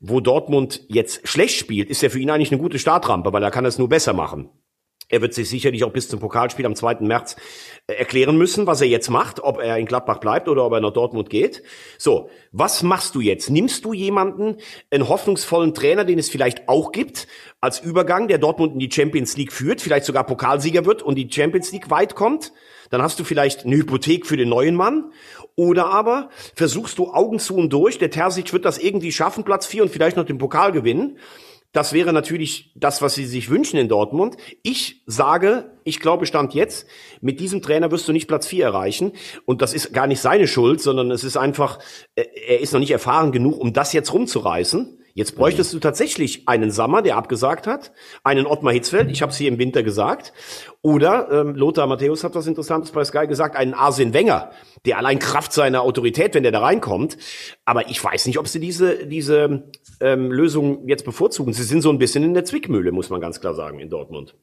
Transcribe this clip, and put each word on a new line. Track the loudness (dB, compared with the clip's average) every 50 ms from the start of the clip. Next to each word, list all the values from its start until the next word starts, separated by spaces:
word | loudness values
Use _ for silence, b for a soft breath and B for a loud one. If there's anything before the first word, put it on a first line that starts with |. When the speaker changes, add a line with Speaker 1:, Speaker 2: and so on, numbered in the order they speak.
Speaker 1:
wo | -4 0 0 2
Dortmund | 4 4 2 2 2 2 0 0 0 0 -6 -14 -12 _
jetzt | 0 0 0 0 -6 -10 -8
schlecht | -4 2 2 2 2 2
spielt, | -4 -4 -4 -4 -4 -2 -2
ist | -2 0
ja | 0 0
für | 0 0
ihn | -2 0
eigentlich | 2 2 2 2
eine | 0 -2
gute | -2 -2 -4 -2
Startrampe, | 0 2 2 2 2 0 -2 0 0 0
weil | 0 0
er | 0 0
kann | 0 0 -2
es | -2 0 0
nur | 0
besser | 2 2 2 2 2
machen. | 0 -2 -2 -6 -6 -12 -14 -14 _ _ _ _ _ _ _ _ _ _ -6 _
Er | 0 0
wird | 0 0 -4
sich | -4 -6 -6
sicherlich | -6 0 0 0 0 0 -2
auch | -2
bis | -2 -6 -6
zum | -6 -8 -8
Pokalspiel | -8 -4 -2 -2 -2 -2 -2 -4 -4
am | -4 -4
zweiten | -2 -2 -2 -2 -2 0
März, | 0 0 0 -2 -4 -18 B B B B B B B B B B
äh, | -8 -4
erklären | -4 -4 0 2 2 4 6 6
müssen, | 4 4 4 2 0 2
was | 2 2 4
er | 4
jetzt | 4 4 2 0 0
macht, | 0 0 0 0 -6 -4 -4
ob | -4 -2 -2
er | -2 -2 -2
in | -2 -2
Gladbach | -2 -2 -2 0 -2 -4 -2
bleibt | 0 0 0 0 0
oder | 2 2 2 2
ob | 2 2
er | 2
nach | 0 0 0
Dortmund | 0 -2 0 -2 -6 -6 -2
geht. | 0 0 0 0 -2 -6 B B B B B B B B
So, | 0 2 2 2 0 B B B B B
was | -2 -2 -2 0 0 0
machst | 0 0 0 0 -2 -6 -4
du | 0
jetzt? | 0 0 0 0 -2 0
Nimmst | 0 2 2 0 -4 -4 -6
du | -8 -6
jemanden, | -4 -4 -2 0 0 0 0 -2 -4 -4 -4 -4 -6 B B B B B B
einen | 0 0 2 2
hoffnungsvollen | 0 0 2 0 -2 -2 -2 0 0 2 2 2 0
Trainer, | 2 2 2 2 2 2
den | 2 0
es | 0 0 -4
vielleicht | -2 0 0 0 0 -4 -2
auch | 2 2 2 2 0 -4
gibt, | -6 -6 -6 -6 -14 -14 B B B B B B B
als | -4 -4 -4 -4
Übergang, | -8 -2 0 0 2 2 0 0 2
der | 2 2 2
Dortmund | 4 2 2 2 0 0 0
in | -4
die | -6 -2
Champions | 0 0 0 2 0 -2 -2 -2 -4
League | -6 -6 -8
führt, | -6 -6 -2 -2 -2 -2
vielleicht | 0 0 0 0 2
sogar | 0 0 0 0
Pokalsieger | 0 -4 -2 0 0 0 0 0 2 2 2 4
wird | 4 0 0 0
und | -4 -2
die | -2 -4 -6
Champions | 0 0 0 2 2 0 -2 -2 -12
League | -12 -4 -2
weit | 0 0 0 0 0
kommt? | 0 0 0 0 -2 -6 -10 B B B B B B B B
Dann | -2 0
hast | 0 0 -2 -4
du | -6
vielleicht | -2 0 2 2 2 0 -2 -2
eine | 0 2
Hypothek | 2 2 2 -2 -2 2 2 0 0 0
für | -4 0
den | 0 2 2
neuen | 2 2 2 2 2
Mann. | 2 2 2 0 0 -4 B B B B B B B B B _
Oder | 0 2 4 4 4 2
aber | 2 2 2 2 2 0 0 -2 -8 B B B B B
versuchst | 0 0 0 0 -2 -6 -8 -4
du | -4 -4 0
Augen | 2 2 2 2 0
zu | -4 -4 -2 -2
und | 0 0 2
durch, | 2 4 4 4 2 2
der | -2 -2
Terzic | 0 0 0 0 0 -2 -6 -2 -4
wird | 0 0
das | 0 -2 0
irgendwie | -2 -2 0 0 -4 -4
schaffen, | -2 -2 -2 -2 -2 -4 -2
Platz | -2 -2 -2 -2
vier | -6 0 2 2
und | 2
vielleicht | 2 2 0 2 2
noch | 0 -2
den | -2 -4 -4
Pokal | -4 -2 2 2 2 2
gewinnen. | 2 2 2 2 2 2 0 -4 -6 B B B B B B B B B B B
Das | _ -2 -2 2
wäre | 2 2 2 2 2
natürlich | 0 0 -2 -6 -4 -4 -6 -8 -10 -12 _ _
das, | -2 0 0 0 2
was | -2 -2 -2
sie | -2 -6
sich | -6 -6 -8 -2 0
wünschen | 2 2 2 2 2 0
in | 2 4
Dortmund. | 4 2 2 0 0 -2 -2 -2 -2 B B B B B
Ich | _ -6 -4 -4 -6 -8 -10 _ _
sage, | -10 -2 0 2 2 2 4 4 2 2 2 -2 -10 -20 _ _
ich | -8 -8 -2
glaube, | 0 0 0 0 -2
Stand | -2 0 0 -2 0 0
jetzt, | 0 -2 -2 -2 -14 -16 B B B B B B B
mit | -6 -6 -4 -4
diesem | -6 -4 -4 -6 -2
Trainer | 0 0 2 2 0
wirst | 0 -2 -2
du | 0 0
nicht | 0 0
Platz | 0 -4 -4 -2
vier | -4 -2 0 0
erreichen. | 0 0 0 -2 -2 -2 -2 -4 -4 B B B B B B B
Und | -2 0 0 0
das | -2 -2
ist | -6 -8 -4
gar | -2 0 0
nicht | 0 0 0
seine | 2 2 4 4 4
Schuld, | 4 4 4 4 4 4 2
sondern | 2 0 0 0 0 0
es | -2 -4 -4
ist | -4 -2
einfach, | 0 0 0 0 0 -2 -2 -2 -10 B B B B B B _
äh, | -6 -6 -6 -6 -16 0
er | 2 2 2
ist | 2 2 0
noch | 0
nicht | 2 2
erfahren | 0 0 2 2 2 4 4 2
genug, | 2 2 2 2 0 2
um | -2 0 2
das | 2 0 2
jetzt | 0 0 0 2 0
rumzureißen. | 0 0 0 -4 -2 -2 -2 0 0 0 0 0 -2 -2 -4 -12 b b b b
Jetzt | -4 -4 -4 0
bräuchtest | 2 2 2 4 2 -2 -2 -2
Speaker 2:
Mhm. |
Speaker 1:
du | -2
tatsächlich | -2 -2 0 0 -2 -2 -2 -4 -4 -4 -4 -6 _
einen | 0 2 2 2 0
Sammer, | 0 0 0 2 2 2 2
der | 2 0
abgesagt | 0 -2 -2 -4 -2 0 -2 -2 -2 -4
hat, | -6 -6 -6 -8 -16 B B B B B B B
einen | 2 2 2 2
Ottmar | 0 0 0 2 2 2
Hitzfeld, | 2 0 0 0 2 0 2
ich | 0 -2
hab's | -2 -4 -2
hier | -2 -2
im | -2 0 0
Winter | -2 0 2 0 0
gesagt, | 0 0 0 0 0 -2 -4 -8 -20 B B B B B B B B B B
oder, | _ 2 4 4 4 4 4 2 2 2
ähm, | 0 0 0 0 0
Lothar | 0 0 2 2 2 0
Matthäus | 0 0 0 0 0 0 -2 -4
hat | -6 -6
was | -4 -4
Interessantes | -4 -4 -4 -2 -2 -2 -2 -2 -4
bei | -2 -2 -2
Sky | 0 0 -2 0
gesagt, | 0 0 0 0 -2 0
einen | -2 -2 -2 2
Arsene | 2 2 2 4 4 2 4 4
Wenger, | 4 4 4 2 2 0 -6 B B B B B B _
der | 0 0
allein | 2 2 2 0 0
Kraft | 0 0 0 0 -2 0 0
seiner | 2 2 4 4 2 2
Autorität, | 2 0 2 0 0 2 2 0 2 2
wenn | 2
der | 2 4
da | 2 4
reinkommt, | 4 4 2 2 0 -2 -2 -2 -2 -4 -6 B B B B B B B B B _
aber | 0 0 0 0 -4
ich | -8 -4 -4
weiß | -2 -2 -2 -2
nicht, | -2 -2 -2
ob | -4
sie | -4 -6 -6
diese, | -6 -6 0 2 2 2 2 0 -4
diese, | -8 -6 -6 0 2 4 4 4 2 0 -2 -6 -12 -20 _ _ -20 -8 _
ähm, | 2 2 2 2 0 0
Lösung | 2 2 2 2 2 2 0 0 -2 -2 0
jetzt | -2 -2 -2 -2
bevorzugen. | -10 -4 0 0 0 0 0 -4 -2 -2
Sie | -4
sind | -4 0 0 2
so | 4 4
ein | 4 4
bisschen | 2 2 2 2 2
in | 2 2
der | 0 0
Zwickmühle, | -2 -6 -6 -4 -2 -2 0 0 0
muss | 0 -2 -4 -4
man | -6 -6
ganz | -6 -8 -10 -8
klar | -8 -6 -6
sagen, | -6 -8 -10 -12 -14
in | -12 -10
Dortmund. | -10 -10 -10 -10 -14 -14 -16 -16 _ _